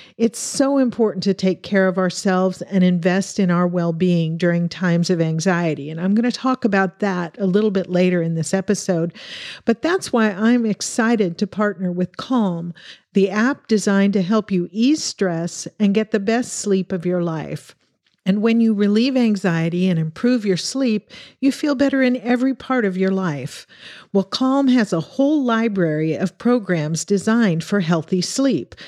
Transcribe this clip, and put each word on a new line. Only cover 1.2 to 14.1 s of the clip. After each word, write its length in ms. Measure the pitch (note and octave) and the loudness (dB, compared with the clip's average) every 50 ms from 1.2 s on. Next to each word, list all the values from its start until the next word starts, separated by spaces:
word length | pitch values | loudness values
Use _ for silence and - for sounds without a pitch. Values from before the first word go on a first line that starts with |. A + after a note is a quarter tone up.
| - | -2
to 100 | G3 F#3+ | -2 -2
take 300 | - - F#3 F3+ - - | 0 0 -2 -2 -2 -4
care 240 | - G#3 F#3+ F#3+ | -2 0 2 2
of 100 | F#3+ F3 | 2 2
ourselves 640 | F#3+ F#3 F3+ - - - G3 F#3 F#3 F#3 F#3+ F#3 - - | 0 -2 -2 -2 -2 0 0 2 2 2 0 -2 -4 -6
and 200 | - F#3+ F#3+ F3+ | -2 2 2 4
invest 560 | F3+ F3+ F3 E3 F#3 F3+ G3 F#3+ - - - | 4 4 2 2 0 0 0 -2 -2 -2 0
in 100 | G3 F3 | 0 2
our 160 | F3 F3 F3+ | 2 2 2
well-being 680 | F3+ F3 F3+ E3+ E3+ E3 D#3+ F3+ F3+ F3 E3+ E3 D#3+ E3 | 0 0 0 -2 -2 -2 0 0 2 2 2 0 0 -2
during 320 | E3 F3+ F3 E3+ F3 F3 | -2 0 0 2 0 0
times 420 | E3 - - F#3 F3+ E3+ E3+ F3 - | -2 -4 -2 0 0 2 2 2 0
of 120 | F#3 E3 | 0 0
anxiety. 680 | E3 D#3+ D#3+ D#3+ D#3+ G3 F3+ E3+ F3 E3 D3 C#3 C#3 D3+ | 0 0 -2 0 0 0 0 0 0 -2 -2 -4 -6 -10
And 120 | D#3+ E3 | -8 -4
I'm 140 | F3 F#3+ G3+ | -2 0 2
gonna 180 | A3+ A#3+ B3 A3+ | 2 2 0 -2
talk 320 | - - C4 B3+ - - | -2 -2 -2 -2 0 0
about 340 | A3 G3 G3 F#3+ F#3 - - | 0 2 2 0 0 -2 -4
that 380 | G#3+ G3+ F#3 F3+ F3 E3 - - | -4 -2 -2 -2 -4 -6 -6 -4
a 60 | G3+ | -2
little 260 | F#3 F3+ G#3 G#3+ G#3+ | 0 2 2 2 2
bit 180 | F#3+ G3 F3 - | 0 -2 -2 0
later 320 | F3+ F3 F3+ F3+ F3+ F3 | 0 2 2 2 2 0
in 140 | E3 E3 E3 | 0 -2 -2
this 180 | D#3+ D#3 - - | -4 -2 -2 -2
episode. 600 | F#3+ F3+ - G#3 - - - F3+ E3 E3 F3 - - - - - - - - - - - | -2 0 -2 -2 -2 -2 -2 -2 -2 -2 -4 -6 -10 -16 -18 -16 -16 -16 -16 -18 -6 -2
But 180 | - A3+ - | -2 -2 0
that's 300 | - D#4+ F4+ F#4+ - - | 0 -2 -2 -2 -2 0
why 200 | - A#3+ A3 G#3+ | 0 2 2 2
I'm 340 | F#3 F3+ A3 A3+ B3 B3 A3+ | 0 0 2 2 2 2 2
excited 720 | A3 G3 - - - - - A3 A3+ A#3+ G#3+ G3+ F3 E3+ | 0 -2 -4 -6 -6 -2 0 0 2 2 2 0 0 -2
to 100 | - G#3 | -4 -6
partner 460 | F#3 - G3 G#3+ G#3 F#3+ E3 F#3+ F3+ F3 | -4 -2 -2 -2 -2 -2 -2 -4 -4 -2
with 240 | F3+ F3+ F3+ _ | -2 -4 -4 _
Calm, 560 | - - - C4 A#3+ G#3+ F#3+ E3+ E3 E3+ F3 E3 - - - - - _ _ - | -10 -6 -2 0 0 2 0 -2 -4 -8 -10 -12 -14 -18 -20 -20 -20 _ _ 0
the 160 | G3 F#3+ G3 | 2 2 2
app 400 | F#3+ G#3 A3+ C4 C#4+ - _ - | 2 2 2 0 0 -2 _ 0
designed 420 | A3+ G3+ - G#3 G3 G3 G3 G3+ | 0 0 2 2 2 4 4 4